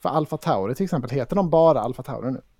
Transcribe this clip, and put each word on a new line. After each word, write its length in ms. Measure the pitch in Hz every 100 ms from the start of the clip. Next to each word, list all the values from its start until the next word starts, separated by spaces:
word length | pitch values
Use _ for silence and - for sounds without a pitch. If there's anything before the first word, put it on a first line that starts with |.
För 60 | -
Alfa 280 | 156 151 156
Tauri 380 | 170 113 98
till 100 | 131
exempel, 260 | 190 160 120
heter 260 | 139 120 190
de 140 | 175
bara 300 | 160 165 135
Alfa 220 | 113 131
Tauri 300 | 131 113 120
nu? 80 | 131 - _